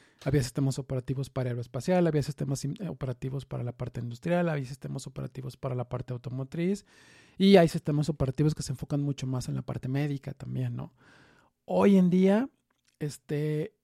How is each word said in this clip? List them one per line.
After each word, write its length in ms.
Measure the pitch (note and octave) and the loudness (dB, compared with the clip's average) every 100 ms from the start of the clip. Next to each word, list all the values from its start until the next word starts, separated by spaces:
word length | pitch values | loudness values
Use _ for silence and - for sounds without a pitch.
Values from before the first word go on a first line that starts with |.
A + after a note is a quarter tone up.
| _ _ | _ _
Había 180 | C#3+ C#3+ | 0 0
sistemas 360 | A#2+ - C#3 C3+ | 0 0 0 -2
operativos 520 | C3 C3 - C3 C3+ | -4 -6 -4 -6 -4
para 200 | C3+ B2+ | -4 -4
aeroespacial, 560 | A#2+ A#2+ B2 F3+ F3+ E3+ | -4 -6 -6 0 2 4
había 160 | D3+ | 2
sistemas 420 | C#3 - C#3+ C#3 | -2 -4 -4 -2
im-, 240 | C#3 - F#3 | -4 -6 -8
operativos 560 | C#3 C3 B2 C3 C#3 | -6 -8 -6 -8 -8
para 200 | B2+ C3 | -8 -8
la 80 | B2 | -8
parte 280 | - B2 B2 | -6 -8 -6
industrial, 480 | A#2+ A#2 E3 F3 E3+ | -8 -6 -2 0 0
había 180 | D3 B2+ | -2 -6
sistemas 420 | C#3 C#3+ C#3 C3 | -10 -10 -10 -10
operativos 480 | C#3 C3+ - C3 - | -10 -10 -10 -12 -8
para 180 | C3 | -6
la 140 | B2 A#2+ | -6 -6
parte 240 | B2 - | -8 -8
automotriz 760 | B2 B2 B2+ C3 E3 F3 G3+ - - - - - - | -10 -8 -8 -6 -4 -2 -2 -8 -20 -20 -20 -18 2
y 180 | F#3+ F#3+ | 8 10
hay 100 | E3+ | 8
sistemas 420 | E3+ - D3 D3+ | 4 0 0 0
operativos 460 | D3+ C3+ - D3+ | 0 -2 2 2
que 80 | D#3 | 0
se 100 | - | -6
enfocan 300 | C3 - C#3+ | -8 -4 -2
mucho 240 | C#3+ C3+ C3 | -2 -2 -4
más 220 | B2+ - | -4 -4
en 80 | C3+ | -6
la 60 | |
parte 260 | B2 B2+ B2+ | -6 -6 -4
médica 440 | C#3 D3 C#3 C#3 | -2 -2 -4 -8
también, 440 | - B2 B2+ B2 B2 | -12 -8 -4 -4 -6
¿no? 160 | - _ - - - _ _ _ | -10 _ -20 -20 -20 _ _ _
Hoy 320 | - F3+ G3+ F#3+ | -2 4 8 8
en 140 | F3+ | 6
día, 380 | F#3 F#3+ G#3 C#4 _ _ _ _ _ | 6 6 4 0 _ _ _ _ _
este, 760 | D3+ - - D3 D3+ D3+ D3+ - | -10 -8 -6 -4 -2 -2 -4 -10